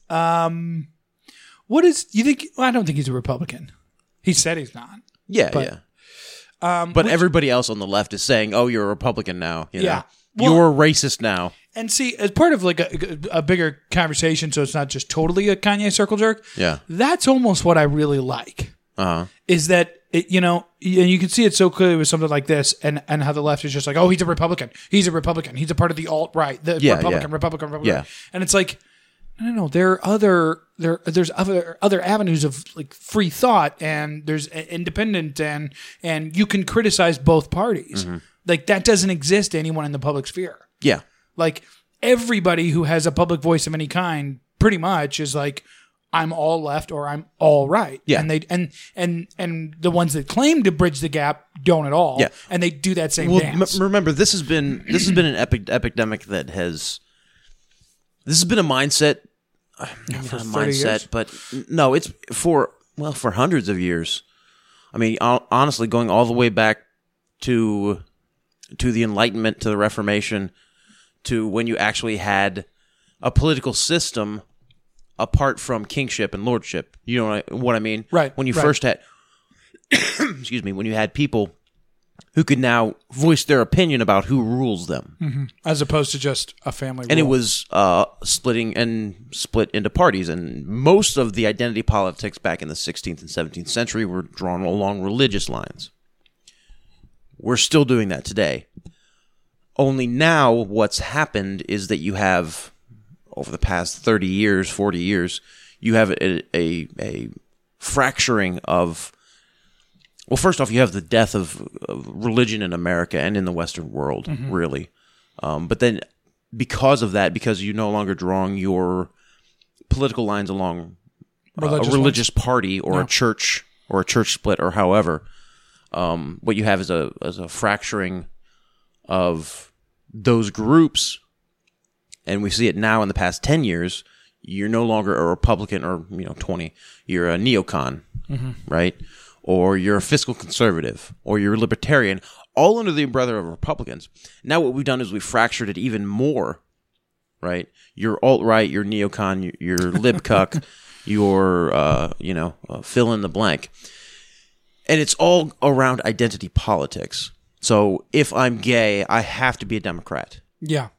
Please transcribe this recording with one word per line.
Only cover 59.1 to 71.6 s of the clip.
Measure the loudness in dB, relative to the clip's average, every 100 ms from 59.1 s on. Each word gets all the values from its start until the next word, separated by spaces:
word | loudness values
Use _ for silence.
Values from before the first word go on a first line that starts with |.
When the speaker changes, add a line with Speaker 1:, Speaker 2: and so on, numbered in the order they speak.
| 2 _ _ _ _ _ -16
Speaker 2:
uh, | -16 -14 -12
maybe | -10 -10
Speaker 1:
For | -10
Speaker 2:
not |
a | -6
Speaker 1:
30 | -2 -2
Speaker 2:
mindset, | 0
Speaker 1:
years? | 0 -2 -2
Speaker 2:
but | -6 -6 -10 -12
n-, | -12 -4
no, | 2 4
it's | 4 0 -12 -10
for, | -2 2 2 0 _ _ -10
well, | -8
for | -4 -2
hundreds | 0 2 2 0
of | -2
years. | 0 -2 -2 -6 -10 _ _ _ _ _ _
I | -2
mean, | -2 0
hon-, | 2 0 2
honestly, | 2 2 0 0
going | 0 2
all | 2 2
the |
way | 2 2
back | 2 2 0 _ _ _ _ _ -10
to, | -2 0 0 0 -2 -4 -10 _ _ _ _ _ -16 -4
to | 0
the | 0
Enlightenment, | 0 0 0 0 -4 -2
to | -2
the | 0
Reformation, | 0 -2 -2 -2 -2 -6 -6 _ _ _ _ _ _ _
to | -6 -4 -2
when | -2